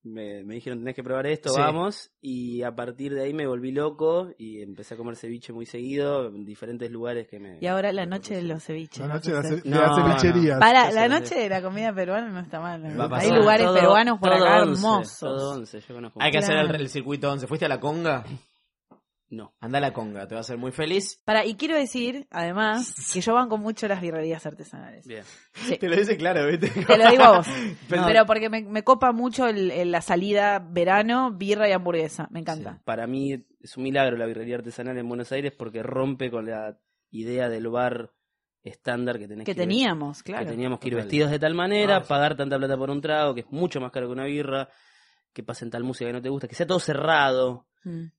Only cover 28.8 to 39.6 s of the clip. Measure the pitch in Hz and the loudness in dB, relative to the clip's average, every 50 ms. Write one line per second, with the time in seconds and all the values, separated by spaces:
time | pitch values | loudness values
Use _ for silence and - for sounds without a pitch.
28.8 | 214 - 262 247 262 247 240 226 240 254 220 - 254 240 214 202 190 180 139 165 | 4 4 4 6 6 2 2 2 -2 -2 -2 0 0 0 2 2 0 0 0 0
29.8 | 175 175 175 170 165 - 190 175 185 202 208 202 202 208 202 196 180 165 170 175 | 0 0 0 -2 0 0 0 0 2 2 2 4 4 4 2 0 -4 -4 -2 0
30.8 | 170 180 190 202 214 220 240 254 262 254 214 180 196 196 208 208 214 208 190 185 | 2 4 4 4 4 2 0 0 0 -2 -4 -6 -2 -2 0 2 4 2 2 2
31.8 | 180 175 170 165 160 151 - - 156 - - 170 165 165 160 156 - - 98 92 | 0 0 0 0 -2 -2 -6 -10 -12 -10 -10 -10 -8 -8 -8 -8 -10 -12 -14 -12
32.8 | _ - 113 110 117 117 127 135 139 139 139 127 - _ _ _ _ - - 131 | _ -6 -6 -6 -4 -4 -4 -4 -4 -4 -6 -6 -10 _ _ _ _ -20 -12 -8
33.8 | 131 135 135 139 135 131 120 117 117 113 113 110 113 120 120 120 117 117 117 - | -6 -2 2 2 2 2 2 -2 -4 -6 -6 -8 -8 -8 -8 -8 -8 -10 -12 -10
34.8 | 120 127 127 123 120 120 120 123 120 - 135 135 143 143 139 _ 123 113 107 113 | -10 -8 -8 -6 -6 -6 -6 -8 -8 -6 -6 -6 -6 -6 -8 _ -14 -10 -10 -10
35.8 | 110 117 123 131 131 135 135 127 131 127 117 117 110 110 113 110 107 107 107 _ | -8 -6 -4 -2 -2 -2 -2 -4 -6 -6 -6 -6 -6 -6 -8 -8 -8 -10 -12 _
36.8 | _ _ _ _ _ _ - 110 110 117 123 127 127 120 113 113 113 117 113 120 | _ _ _ _ _ _ -12 -10 -8 -4 -2 -2 -2 -2 -2 -4 -6 -4 -2 0
37.8 | 123 123 123 117 117 - _ _ _ _ _ _ _ _ _ _ _ 120 - _ | 0 0 -2 -4 -10 -14 _ _ _ _ _ _ _ _ _ _ _ -20 -20 _
38.8 | _ - 123 120 123 123 120 113 104 101 104 107 110 - 190 175 | _ -6 -4 -4 -2 -4 -4 -6 -8 -12 -14 -10 -8 -8 -4 -4